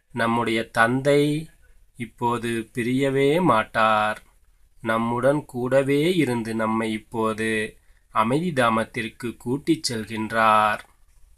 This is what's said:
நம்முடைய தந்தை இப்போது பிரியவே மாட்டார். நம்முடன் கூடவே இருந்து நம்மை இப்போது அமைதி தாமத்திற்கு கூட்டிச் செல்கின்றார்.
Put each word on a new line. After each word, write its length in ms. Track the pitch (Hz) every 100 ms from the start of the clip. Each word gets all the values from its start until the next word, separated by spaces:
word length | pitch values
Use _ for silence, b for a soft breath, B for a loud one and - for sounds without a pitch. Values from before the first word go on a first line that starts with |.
| _
நம்முடைய 580 | 123 117 117 113 113 110
தந்தை 800 | - 113 131 135 143 147 147 160 _ _ - _ -
இப்போது 720 | 117 - 120 120 117 117 110
பிரியவே 680 | - 117 127 139 135 139 156
மாட்டார். 840 | 180 110 107 117 110 107 107 107 _ _ _ _ _ _
நம்முடன் 640 | 113 113 117 120 123 147
கூடவே 720 | - 123 123 131 139 143 156
இருந்து 400 | 190 135 120 113
நம்மை 380 | 110 110 113 113
இப்போது 840 | 110 - 117 110 110 110 110 107 - _ _ _
அமைதி 420 | 117 110 139 180
தாமத்திற்கு 840 | 139 117 113 110 - 113 - 120 110
கூட்டிச் 560 | 120 135 156 156 -
செல்கின்றார். 840 | 117 107 110 107 113 110 107 107 104 - _ _ _ -